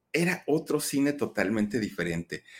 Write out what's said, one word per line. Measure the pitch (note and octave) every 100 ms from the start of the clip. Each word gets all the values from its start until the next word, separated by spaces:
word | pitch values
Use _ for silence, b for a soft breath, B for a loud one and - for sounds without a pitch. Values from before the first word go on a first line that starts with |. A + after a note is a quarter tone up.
| _
Era | D#3 E3+ F3 -
otro | D#3 D#3+ D3+
cine | - C#3 C#3+
totalmente | C#3+ G#2+ - F#2+ A2 G#2 A#2+
diferente, | G2 - E2+ E2 - D#2 -